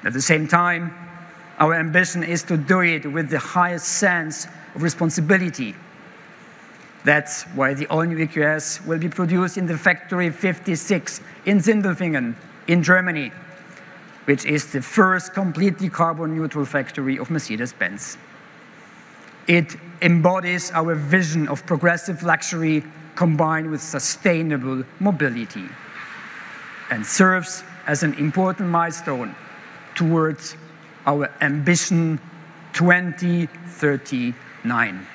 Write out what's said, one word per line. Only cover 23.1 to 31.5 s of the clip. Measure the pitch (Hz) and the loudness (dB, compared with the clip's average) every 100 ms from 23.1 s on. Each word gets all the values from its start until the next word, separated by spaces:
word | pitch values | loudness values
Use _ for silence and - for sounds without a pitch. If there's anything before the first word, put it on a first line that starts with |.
| - | 0
combined | 175 151 160 160 156 | 2 4 2 0 -2
with | 151 | -6
sustainable | - 139 - - 190 170 165 143 131 131 127 - | -6 -4 -4 -4 -2 -2 0 -2 -4 -6 -8 -4
mobility | 190 165 143 117 113 104 90 - - - - - - - - - - - - | -2 0 -2 -4 -8 -10 -14 -16 -18 -16 -16 -16 -16 -18 -18 -18 -18 -16 -6
and | 117 107 | -4 -2
serves | - 185 185 - - - - - | 4 4 4 -2 -12 -14 -12 -4
as | 147 | -2
an | 160 143 | -2 0
important | 151 185 185 180 180 | -2 0 0 0 0
milestone | 170 170 - - 131 113 - - - - - - - | 0 0 -4 -6 -6 -6 -10 -18 -20 -20 -20 -12 -2
towards | 165 165 156 147 - - - - - - - | 2 4 2 -2 -10 -14 -20 -20 -20 -4 0
our | 147 143 - | 0 -2 -2
ambition | 151 | 0